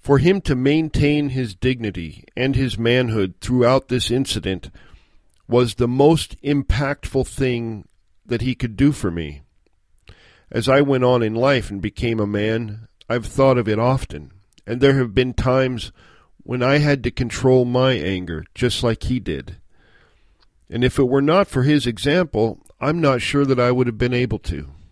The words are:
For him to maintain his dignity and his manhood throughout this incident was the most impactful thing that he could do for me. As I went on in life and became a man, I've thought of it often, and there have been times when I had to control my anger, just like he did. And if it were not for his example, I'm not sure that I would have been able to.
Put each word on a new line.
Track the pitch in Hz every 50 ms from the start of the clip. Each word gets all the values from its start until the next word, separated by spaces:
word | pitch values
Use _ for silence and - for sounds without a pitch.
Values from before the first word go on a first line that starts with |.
For | _ - 143 135
him | 139 175 196 196
to | - - 139
maintain | 127 127 139 147 156 160 156 - - 147 147 147 151 147 139
his | 131 131 127 113 95
dignity | _ - 127 131 120 113 104 92 92 85 78 73 - - - _
and | - 127 135 135
his | 131 135 123 -
manhood | - 113 117 120 127 127 120 110 110 98 95 92 _
throughout | - - 127 127 120 120 127 135 - _
this | 123 127 - -
incident | 120 131 135 - - 107 85 98 95 87 - - - - - - - - _ _ _ - _ _ _ _ _
was | - 113 120 123 117 104
the | - 123
most | 120 123 131 139 151 165 156 - - - -
impactful | - 143 147 143 - _ - 123 143 139 143 _ - - - 135 123 -
thing | - - 135 127 123 117 117 113 113 104 - _ _ _ _ _ _ _ _
that | - 120 113
he | 117 131 123
could | _ - 117 110 92
do | 135 147
for | 143 - - 95
me. | 85 85 80 73 73 71 - _ _ _ _ _ _ _ _ _ _ _ _ - - _ _ - _ _ _ _
As | - 113 110 127
I | 131 139
went | 147 139 139 127 127
on | 123 127 123
in | 117 107 110
life | 113 127 139 139 127 - -
and | 104 98
became | 90 104 - - 123 117 113 110
a | 104
man, | 101 104 104 104 110 113 113 120 107 107 110 113 - _ _ _ -
I've | 117 123 110
thought | - - - 135 135 131 123
of | 110 107
it | 107 107
often, | 117 123 131 131 - - - 76 76 - - - _ _ _ - _
and | - - 127
there | 139 139 135
have | 135 127 117 98
been | 123 127 127 123
times | - - 131 127 131 131 127 127 113 - - - _ - - - _ _ _ _ _
when | - - 127 123
I | 123 131 139 147
had | 147 147 143 139
to | 110 123
control | - - 127 117 - - - 131 127 127 123
my | 123 120 123 131 131
anger, | 127 101 73 92 98 92 90 85 82 78 80 _ _
just | - 123 123 - -
like | 123 117 113 -
he | - - 127 123
did. | 92 - 78 67 64 - - - - _ _ _ _ _ _ _ _ _ _ _ _ _ _ _ _ _ _ _ _ _
And | - 117
if | 123 127 - -
it | 135 127
were | 131 139
not | 139 147 160 190 196
for | - - 131 127
his | 143 151 147 -
example, | 127 117 - - 143 151 180 180 147 - 107 113 113 - - _ _ - _
I'm | 127 139 160 170
not | 160 143 131 120
sure | 107 - - 143 143
that | 135 131 123
I | 123 123
would | 123 127 127
have | 120 113 104
been | 123 123 127
able | 123 127 117 113 101
to. | - - 82 71 71 69 - - - -